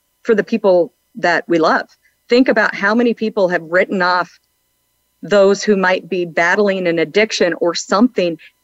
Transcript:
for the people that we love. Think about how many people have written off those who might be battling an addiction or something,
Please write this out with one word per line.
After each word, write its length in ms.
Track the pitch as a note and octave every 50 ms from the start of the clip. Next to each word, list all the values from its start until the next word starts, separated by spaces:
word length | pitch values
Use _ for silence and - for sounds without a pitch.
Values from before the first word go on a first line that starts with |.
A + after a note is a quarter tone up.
| _ _ _ _ -
for 120 | - A3+
the 80 | G3+ -
people 500 | - A#3 G#3+ - G3 F3+ F3 E3 - _ _ _ _ -
that 320 | - E3 F3 E3+ - - -
we 120 | E3+ E3
love. 300 | D#3 F3+ C4 - - - _ _ _ _ _ _ _ -
Think 200 | A#3+ B3+ C4 C4
about 280 | G#3+ A3 G#3 - -
how 180 | - F#3+ G3+ A3
many 200 | A#3+ A#3+ A#3+ A3
people 340 | - A3 A3 - G#3+ F#3+ F3
have 140 | F3+ E3+ E3
written 380 | D#3 E3+ F3+ G#3+ - - F#3+
off 380 | F3+ F3+ F3+ F3+ F3 - _ _ _ _ _ _ _ _ _ _ _ _ _ _ _ _ _ _
those 420 | - E3 G3 G3+ G3 G3 G3+ G3+ -
who 140 | G#3+ G#3 F#3+
might 320 | F#3 F3+ F#3 - - E3
be 160 | G3 F3+ F3
battling 600 | E3+ D3+ F3+ E3+ F3 F#3 G#3 G#3 G3+ F#3+ F#3+ F3+
an 140 | E3+ E3+ E3+
addiction 540 | D#3+ D#3 D3 G3+ A3 G#3+ - - G#3 F3 E3
or 180 | - E3+ E3+ E3+
something, 640 | - - - G#3 F#3+ A#3+ B3 - - F3+ F3 E3 - - - _ _